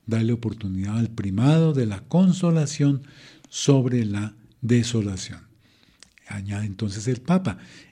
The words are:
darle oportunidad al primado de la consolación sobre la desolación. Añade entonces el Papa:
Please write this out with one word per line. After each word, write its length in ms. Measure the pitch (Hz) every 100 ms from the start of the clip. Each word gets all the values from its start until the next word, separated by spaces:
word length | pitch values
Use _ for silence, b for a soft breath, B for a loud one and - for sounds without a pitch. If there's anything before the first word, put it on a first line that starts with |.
| -
darle 260 | 113 113
oportunidad 640 | 117 113 - 98 95 101 113
al 120 | 113
primado 640 | 113 98 98 135 160 160
de 120 | 139 110
la 160 | 98
consolación 1000 | - 170 190 - 170 160 143 - 143 135 B B B B B
sobre 560 | - - 135 123 123 107
la 300 | 101 104 - _ _
desolación. 800 | 113 120 113 117 101 95 - 90 - _ b b b b b _ -
Añade 380 | 101 98 104 107
entonces 420 | 95 104 104 120
el 140 | 127
Papa: 380 | - 185 170 - B B B